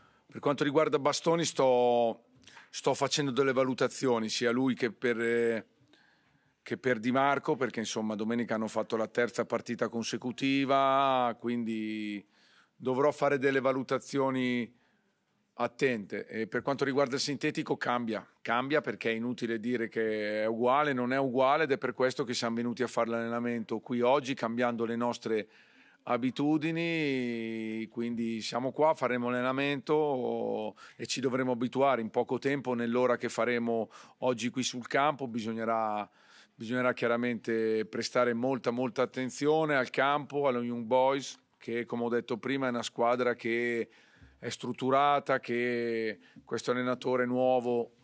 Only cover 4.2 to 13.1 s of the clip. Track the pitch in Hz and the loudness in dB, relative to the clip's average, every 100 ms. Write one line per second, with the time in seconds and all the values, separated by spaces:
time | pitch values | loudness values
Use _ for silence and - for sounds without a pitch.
4.2 | 110 - 120 120 135 117 120 98 127 113 | 0 0 0 2 2 0 -2 -2 -2 0
5.2 | 117 117 117 113 - _ _ _ _ _ | 2 2 2 0 -4 _ _ _ _ _
6.2 | _ _ _ _ - 110 131 117 113 127 | _ _ _ _ -8 -4 0 0 0 2
7.2 | 139 139 - 139 123 107 107 117 110 107 | 2 2 0 0 -2 -2 -4 -4 -2 -2
8.2 | 110 120 117 110 110 110 110 113 110 - | -2 -2 -2 -2 -2 -2 -2 -2 -2 0
9.2 | 120 - 117 113 - 117 113 117 110 113 | 0 0 -2 -4 -4 -4 -4 -2 -4 -4
10.2 | 127 117 135 139 135 135 135 135 139 131 | -6 -2 0 2 2 4 4 4 4 4
11.2 | 123 113 117 120 113 110 107 107 107 101 | 2 -2 -4 -2 -2 -4 -4 -6 -6 -8
12.2 | - _ _ _ _ _ 123 127 147 | -12 _ _ _ _ _ -2 2 2